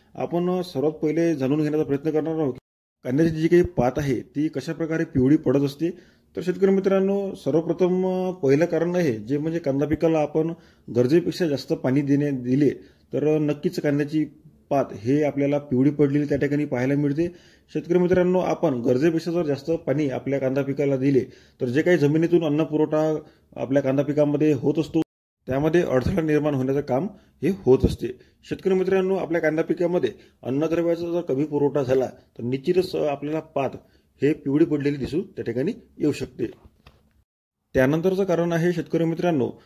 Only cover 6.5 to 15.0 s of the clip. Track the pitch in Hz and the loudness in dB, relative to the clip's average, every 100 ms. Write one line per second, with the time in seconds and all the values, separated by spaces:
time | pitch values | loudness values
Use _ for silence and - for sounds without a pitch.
6.5 | 180 196 190 196 196 190 202 196 - 139 | 2 2 4 2 2 2 0 -4 -6 0
7.5 | 151 165 170 180 185 185 185 185 175 135 | 0 0 0 2 2 0 -2 -4 -2 2
8.5 | 143 170 156 170 180 165 110 104 143 160 | 4 2 0 0 0 0 -2 -4 -4 -2
9.5 | 165 139 135 147 156 165 160 147 156 160 | -4 -2 -2 0 0 2 2 0 -2 -2
10.5 | 165 - _ - 113 123 170 175 - 170 | -6 -16 _ -4 0 4 2 2 -2 -2
11.5 | 135 - 156 131 139 139 143 147 135 123 | -2 -4 -4 0 0 2 0 0 -2 0
12.5 | 135 139 - - _ _ 135 147 156 147 | 2 2 0 -10 _ _ -2 0 0 0
13.5 | 143 175 - 151 143 143 156 143 - - | -2 -4 -2 -2 0 -2 -2 -4 -8 -20
14.5 | _ - 143 131 101 | _ -4 -2 -2 -4